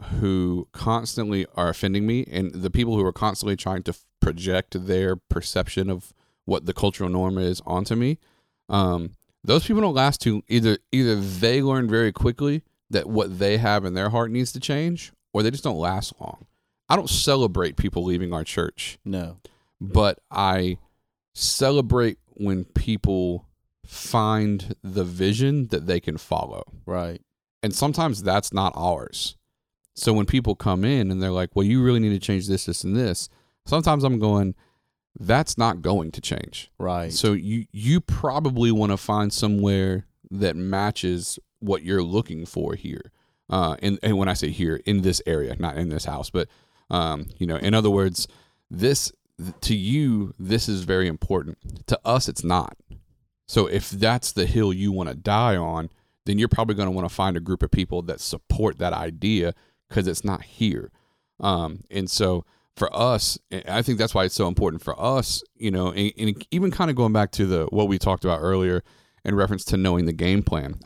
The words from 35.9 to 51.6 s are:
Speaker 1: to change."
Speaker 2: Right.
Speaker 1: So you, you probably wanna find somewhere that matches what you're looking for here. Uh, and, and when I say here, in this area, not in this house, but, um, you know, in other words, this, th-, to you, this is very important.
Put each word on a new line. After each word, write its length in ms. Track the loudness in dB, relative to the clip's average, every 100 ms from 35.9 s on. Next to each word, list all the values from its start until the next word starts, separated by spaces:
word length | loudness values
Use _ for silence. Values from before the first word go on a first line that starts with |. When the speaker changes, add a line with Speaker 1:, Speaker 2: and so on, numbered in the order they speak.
| 0 0
Speaker 1:
to 100 | -6
change." 500 | -6 -6 -6 -14 -18 -8
Speaker 2:
Right. 320 | -4 -4 -4
Speaker 1:
So 220 | 0 2
you, 320 | 2 0 -4 -6
you 280 | -4 2 2
probably 720 | 2 -2 0 0 0 2 4
wanna 240 | 4 4 0
find 380 | 0 0 0
somewhere 720 | 0 0 2 4 2 2 -2 -6 _ -12
that 240 | -2 -2 0
matches 800 | -2 -2 -2 -2 -2 -2 -4 -10 _ -10
what 240 | -4 -2
you're 200 | 0 0
looking 420 | 0 0 -2 -8 -8
for 300 | -6 -4 -6
here. 360 | -8 -10 -14 _ _ _ -4
Uh, 260 | -2 0 0
and, 180 | -2 0
and 140 | 0 2
when 120 | 2
I 60 | 0
say 140 | -2
here, 280 | -2 -2 -2 0
in 160 | 2
this 200 | 2 0 0
area, 300 | -2 -2 -4
not 160 | -6 -4
in 140 | -4
this 160 | -4 -4
house, 240 | -6 -4
but, 180 | -4 -4 _ _ _ -4
um, 340 | -2 0 -4 -8 -6
you 80 | -4
know, 80 | -2
in 160 | 2
other 160 | 4 4
words, 380 | 4 2 0 -8 -12 _ _ -14
this, 420 | 0 2 2 -2 -10 _ -14
th-, 160 | -14 -8
to 140 | -2 -2
you, 580 | 0 0 2 0 -2 -6
this 300 | -2 -2 0
is 140 | -4
very 240 | 0 0 0
important. 500 | -2 -2 -2 -4 -12